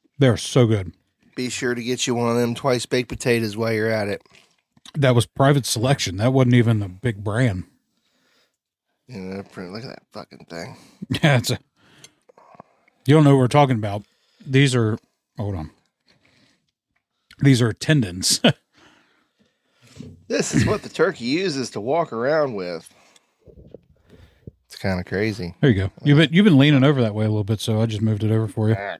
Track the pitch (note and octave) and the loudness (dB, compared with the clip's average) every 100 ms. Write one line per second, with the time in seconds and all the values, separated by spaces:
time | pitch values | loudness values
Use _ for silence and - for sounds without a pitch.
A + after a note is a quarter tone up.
0 | _ - C3+ G#2 - C#3 A2+ G#2+ F2 - | _ 0 2 2 0 2 4 2 -4 -16
1 | _ _ _ - B2 - B2+ A#2+ A#2 B2 | _ _ _ -8 -8 -4 -4 -4 -4 -4
2 | - A#2+ A#2 A#2 A#2+ A2+ C#3 A#2+ - B2+ | -2 -2 0 0 -2 -2 -2 -2 -2 -4
3 | A#2+ A#2 B2+ A#2 A2 G2+ A2+ A2 A2 A2 | -4 -4 -2 0 -2 -4 -4 -2 -2 -2
4 | G2+ G2 _ _ _ _ _ _ - D#3 | -4 -8 _ _ _ _ _ _ -12 -2
5 | C3+ A#2+ - - C#3 C#3+ - G#2+ B2+ C#3 | 2 2 0 0 2 2 -2 -2 -2 -2
6 | G2+ F2+ A#2+ C3 B2+ B2 A2+ G#2+ G2+ F#2 | -4 -4 0 2 4 4 4 0 -4 -8
7 | B2 G2+ G#2 A2 B2+ F#2 - _ _ _ | -8 -6 -6 -2 -2 -2 -10 _ _ _
8 | _ _ _ _ _ _ _ _ _ _ | _ _ _ _ _ _ _ _ _ _
9 | - A#2 F#2 G2 F#2+ - F2 G#2 - - | -20 -16 -12 -14 -14 -16 -14 -14 -16 -18
10 | _ G#2+ - - - E2+ F2+ - - _ | _ -20 -20 -20 -18 -14 -14 -16 -20 _
11 | - B2+ D#3 B2+ - A#2 _ _ _ _ | -8 -2 2 2 0 -8 _ _ _ _
12 | - _ _ _ _ - - _ _ _ | -20 _ _ _ _ -20 -20 _ _ _
13 | - D#3 C#3+ C#3 B2+ D3 C#3 A2+ G#2 G#2 | 2 6 6 6 4 4 4 2 -4 -8
14 | - _ _ _ D3+ C3+ C#3+ A#2+ G#2+ A2 | -10 _ _ _ -2 2 2 2 0 -2
15 | _ _ _ - G#2 F#2 D2+ _ _ _ | _ _ _ -10 -8 -8 -10 _ _ _
16 | _ _ _ _ _ _ _ _ _ _ | _ _ _ _ _ _ _ _ _ _
17 | _ _ _ - C#3 A#2+ A#2+ - - D#3 | _ _ _ 0 2 4 2 -2 0 0
18 | G2 F#2 - - G#3+ - _ _ _ _ | 0 -4 -4 0 0 0 _ _ _ _
19 | _ _ _ _ _ _ _ _ _ - | _ _ _ _ _ _ _ _ _ -20
20 | - - - C4 - - - G#3 A2 - | -20 -18 -6 -4 -2 0 0 -2 -4 -2
21 | F3 D#3+ A#2+ D#3+ F#3+ C#3 A#2 G#2+ A2+ D#3+ | -2 -2 -4 -2 -2 -4 -8 -8 -4 -4
22 | D#3+ A2+ B2+ D#3 C#3 G#2 F2+ E2 - _ | -4 -4 -2 0 -2 -4 -8 -10 -14 _
23 | _ _ _ _ _ - - - _ _ | _ _ _ _ _ -20 -20 -20 _ _
24 | _ - - _ - - _ - G2+ F2+ | _ -20 -20 _ -20 -20 _ -8 -6 -4
25 | - F#2+ A2 G2+ F2 - D3 G2 G2 - | -6 -4 -4 -6 -10 0 2 2 -2 -2
26 | D3 C#3+ D#3 E3+ G#3 C#3 D3 C#3 C#3 C#3 | 2 4 4 4 6 6 6 6 4 2
27 | A2+ G#2 A2 G#2+ G2 A2 - A2 A2+ G#2+ | 0 0 0 0 -2 -4 -2 0 0 0
28 | A2 G#2 G#2+ A2 A2 A2+ G#2+ A2+ G2+ | -2 0 0 0 -2 -2 0 0 -4